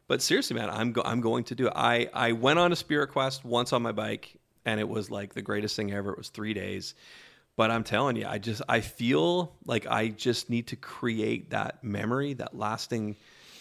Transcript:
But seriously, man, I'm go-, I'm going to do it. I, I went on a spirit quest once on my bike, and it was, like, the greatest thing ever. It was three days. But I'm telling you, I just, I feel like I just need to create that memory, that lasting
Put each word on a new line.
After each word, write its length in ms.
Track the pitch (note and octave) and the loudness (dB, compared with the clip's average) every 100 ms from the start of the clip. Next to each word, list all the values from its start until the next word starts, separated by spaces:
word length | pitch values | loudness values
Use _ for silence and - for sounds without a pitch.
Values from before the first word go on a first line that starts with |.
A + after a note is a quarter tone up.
| - | -2
But 160 | B2+ | 0
seriously, 360 | - G3 C4+ A#2 | 4 2 2 -2
man, 120 | G#2 | -2
I'm 220 | G#2+ A#2+ | -2 0
go-, 100 | A#2 - | 0 0
I'm 160 | A#2 | 2
going 240 | A2+ B2 A#2 | 2 0 -2
to 100 | B2 | 0
do 120 | B2 | 0
it. 60 | - | 2
I, 320 | A#2+ A#2+ A#2 | 4 4 0
I 200 | - A#2+ | 0 2
went 260 | A#2 B2+ D#3+ | 4 4 6
on 140 | F3 | 6
a 20 | F3 | 2
spirit 360 | - D3 C#3 | 0 0 2
quest 340 | C#3 C3+ C3+ A#2+ | 0 -2 -4 0
once 260 | A#2 B2 | 0 2
on 100 | B2 | 2
my 120 | A#2 | 2
bike, 440 | G#2+ G#2+ G#2+ - - _ _ - | -2 -4 -6 -10 -20 _ _ -2
and 160 | G#2+ | 0
it 80 | G#2 | 0
was, 200 | A2 G2 | -2 -4
like, 240 | G#2 G2+ | -6 -8
the 80 | - | -8
greatest 360 | G#2 G#2 G#2 - | -4 -2 -2 -2
thing 160 | G#2 | -2
ever. 180 | G2+ G2 | -2 -4
It 60 | - | -6
was 100 | - | -10
three 260 | - G#2+ | -8 -6
days. 400 | G#2 F#2 F#2+ - - - - - - _ - | -4 -4 -6 -10 -14 -20 -20 -20 -20 _ 0
But 140 | A2 | 2
I'm 140 | A#2 | 2
telling 320 | A2 G#2+ C#3 A#2 | 2 2 2 0
you, 100 | G#2 | -4
I 140 | G#2 | -4
just, 220 | G#2 A2 C#3+ | -4 -4 0
I 140 | A#2 | 0
feel 720 | G2 - A#2+ C#3+ E3+ F3 E3+ - - | 0 -2 2 4 4 2 -2 -8 -2
like 200 | A#2 - | -2 0
I 200 | A#2+ A2+ | 0 0
just 400 | G#2+ B2 A#2 - | 0 0 0 0
need 180 | A#2 A#2 | -2 -2
to 80 | - | -10
create 760 | - - B2 A2+ A2 A#2 - | -12 -4 -2 0 0 -2 -2
that 320 | A2 - - | -2 -2 -6
memory, 500 | G#2+ G2+ A2 B2+ C#3+ | -4 -2 0 0 -2
that 240 | B2 - A#2 | -4 -8 -4
lasting 580 | G#2+ A2 - A#2 G#2+ G#2 - - - - | -4 -4 -4 -2 -2 -6 -14 -20 -20 -20